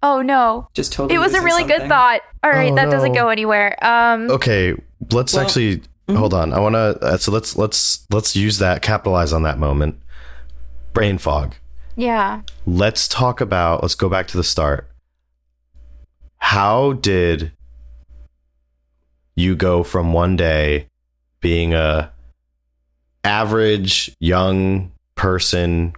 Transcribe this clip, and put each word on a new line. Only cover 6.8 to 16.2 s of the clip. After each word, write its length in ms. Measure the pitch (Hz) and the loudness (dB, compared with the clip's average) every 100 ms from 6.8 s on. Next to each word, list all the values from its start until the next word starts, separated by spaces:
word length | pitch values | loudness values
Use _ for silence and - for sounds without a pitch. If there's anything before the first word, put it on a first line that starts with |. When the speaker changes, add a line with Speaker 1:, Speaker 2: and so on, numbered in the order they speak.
| 107 - | 0 0
Speaker 3:
uh, 160 | 65 90 | 0 0
so 140 | - | 0
let's, 240 | 107 - - | -2 -2 -2
let's, 500 | 107 - - - - | -2 0 0 -2 -2
let's 240 | 104 - 98 | -2 0 0
use 220 | 104 104 | 0 2
that, 240 | 95 87 | 0 0
capitalize 520 | - 107 101 90 80 | -2 -2 0 0 0
on 100 | 80 | 0
that 160 | 78 65 | 0 0
moment. 400 | 73 71 76 - - - - - - - - - - | 0 0 -2 -4 -12 -16 -14 -14 -14 -12 -12 -10 -6
Brain 240 | 117 104 92 | -2 0 0
fog. 360 | 82 71 67 - - - - - | -2 -2 -4 -8 -16 -16 -10 -4
Speaker 1:
Yeah. 460 | 240 226 196 214 - - - | -2 0 -2 -6 -12 -8 -2
Speaker 3:
Let's 420 | 180 113 - - | 0 0 0 -2
talk 320 | - 127 113 | 0 -2 -2
about, 420 | 113 92 85 85 | -2 0 0 0
let's 120 | - - | -2 -2
go 140 | 95 | 0
back 180 | 92 90 | 0 -2
to 80 | 92 | -2
the 60 | |
start. 460 | 82 - 73 67 - - _ _ _ _ _ _ _ - - - - _ | -2 0 0 -2 -8 -20 _ _ _ _ _ _ _ -20 -20 -20 -20 _